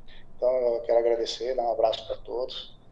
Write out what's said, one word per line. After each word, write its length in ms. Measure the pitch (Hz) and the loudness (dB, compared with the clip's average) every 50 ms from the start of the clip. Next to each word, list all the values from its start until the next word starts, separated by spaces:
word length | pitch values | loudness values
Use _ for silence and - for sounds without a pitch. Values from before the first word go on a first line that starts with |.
| - - - - - - - | -14 -14 -14 -14 -14 -14 -8
Então, 140 | - 123 123 | -2 0 2
eu 320 | 131 127 123 120 117 113 | 2 4 2 2 0 0
quero 180 | 117 - 117 117 | 2 4 4 6
agradecer, 560 | 117 117 117 113 113 - - - 113 123 131 | 6 6 2 2 0 -2 -4 -4 -4 -4 -2
dar 80 | 123 117 | 0 0
um 80 | 120 | 0
abraço 340 | 113 113 113 110 110 - - - | 2 4 4 2 2 0 -4 -6
pra 100 | 107 - | -8 -8
todos, 600 | - - 110 120 127 - - - - - - - - - | -8 -8 -6 -4 -4 -4 -6 -10 -12 -14 -16 -20 -20 -20